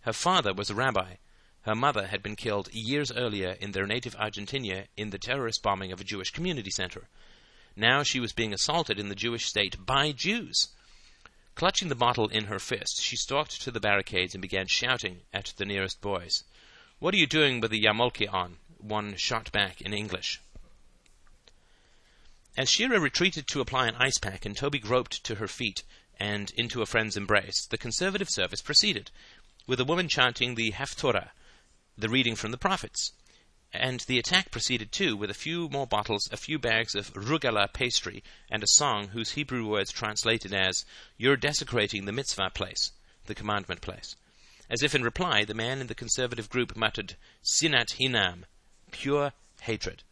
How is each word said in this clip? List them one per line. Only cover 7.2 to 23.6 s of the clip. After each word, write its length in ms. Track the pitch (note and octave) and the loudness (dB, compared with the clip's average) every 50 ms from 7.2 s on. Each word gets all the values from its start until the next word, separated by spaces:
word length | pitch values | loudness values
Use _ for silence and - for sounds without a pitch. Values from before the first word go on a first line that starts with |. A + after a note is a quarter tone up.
| - - - - - - _ - - - - | -20 -20 -20 -20 -20 -20 _ -20 -20 -20 -6
Now 280 | F#2+ G#2+ A#2 B2+ C#3+ C#3+ | 2 4 4 6 6 4
she 180 | C3+ - C3 | 2 0 0
was 100 | A#2+ A2 | -2 -2
being 220 | - - A#2 A2 G2+ | -2 -2 -2 -2 0
assaulted 460 | F#2+ - - D3+ E3+ D#3+ - G#2+ G2 | 0 0 2 2 2 2 0 -2 -2
in 100 | G#2 G2+ | -2 -6
the 60 | G2+ | -4
Jewish 320 | F#2+ G2+ A#2 A#2 A#2 - - | -2 -2 -2 -2 -2 -4 -2
state 380 | - G#2 G#2 F#2+ - - F#2+ | 2 0 0 0 -2 -8 -4
by 280 | - C3 C3+ C#3+ D3+ D3 | 2 2 4 4 2 0
Jews. 560 | B2+ - F3 G#3+ A#3+ G3 - F2 - - - - - - - - - - - - _ - - _ - - - - | -2 -2 0 0 -2 -2 -2 0 0 0 0 -4 -20 -20 -20 -20 -20 -20 -20 -20 _ -20 -20 _ -20 -20 -18 -6
Clutching 320 | - - F#3 G3 - G3 F3 | 0 2 2 2 2 0 0
the 80 | C#3 | 2
bottle 320 | A#2 B2 B2 A#2+ - A2 G#2+ | 4 4 4 6 4 2 2
in 200 | - A2 G#2+ G2+ | 2 0 0 0
her 120 | G#2+ G2 | -4 -6
fist, 420 | - - B2+ G2+ - - - - | -4 -4 -4 -4 -2 -4 -4 -2
she 140 | - - - | -2 -2 -2
stalked 460 | A2+ - - C3 C#3+ D3+ - - - | -2 -2 0 0 0 0 -2 -6 -8
to 100 | - - | -8 -6
the 80 | A#2+ A2+ | -4 0
barricades 560 | G#2 G#2+ G2+ G2+ F#2+ - - F2+ F#2 F#2 - | 2 4 4 4 2 0 0 0 0 0 -2
and 60 | G2 | -8
began 260 | F2+ F2 - F#2+ F#2+ F#2 | -8 -4 -2 -2 0 2
shouting 540 | - - - A#2+ B2+ A#2+ - G2 F#2 F2 - - | 0 0 2 2 0 0 0 -4 -6 -6 -18 -8
at 220 | - G2+ G2 - - | -6 -6 -6 -6 -6
the 80 | - G2+ | -6 -4
nearest 380 | G2+ G2+ G2 F#2+ F#2 - - | -2 0 0 0 -2 -2 -4
boys. 420 | - G2+ G2+ F2+ F2 E2+ - - - - - - - - - - - - _ _ | -4 -2 -2 -2 -2 -2 -4 -4 -4 -6 -20 -20 -20 -20 -20 -20 -20 -20 _ _
"What 140 | - E3+ F#3+ | -2 2 4
are 40 | G3+ | 4
you 100 | D#3+ C3 | 4 4
doing 340 | - D#3 D3+ C#3 C3 A#2+ | 6 4 4 4 4 2
with 100 | A2 A2+ | 0 0
the 100 | A2+ A2 | 0 4
yarmulke 460 | G#2 G#2+ G#2+ A2 A#2+ B2 - - G#2+ G2+ | 4 4 6 6 2 2 2 0 -2 0
on?" 280 | G2 F#2 F2+ F2 F2+ - - - - - | 2 0 -2 -2 -6 -18 -20 -20 -20 -16
one 380 | - G#2 G#2 G#2+ G#2 G#2 G2+ | -8 -2 -2 -2 -2 -2 -4
shot 380 | G2 - - B2 A2+ G#2+ - - | -4 -2 0 0 -2 -2 0 2
back 260 | G#2 G2+ F#2+ - - | 2 2 2 0 -8
in 140 | - F#2+ G#2 | -6 -4 -4
English. 480 | G#2 G#2 G#2 F2+ - - - - - - - - - - - - - - - _ - _ - - _ _ - - - _ - - - _ _ - _ _ _ _ - _ _ _ _ - - - - - _ - - | -4 -4 -4 -6 -4 -4 -4 -6 -6 -10 -18 -18 -18 -18 -18 -20 -20 -20 -20 _ -20 _ -20 -20 _ _ -20 -20 -20 _ -20 -20 -20 _ _ -20 _ _ _ _ -20 _ _ _ _ -20 -20 -20 -20 -20 _ -4 -2
As 120 | C3 C3 | 2 2
Shira 300 | - - G#3+ C4 B3 G#3 | 4 4 4 4 4 4
retreated 480 | D#3+ C3+ - - F3 F#3+ - E3 C3+ - | 4 4 2 4 2 2 2 0 -6 -2
to 140 | - D3 | -2 0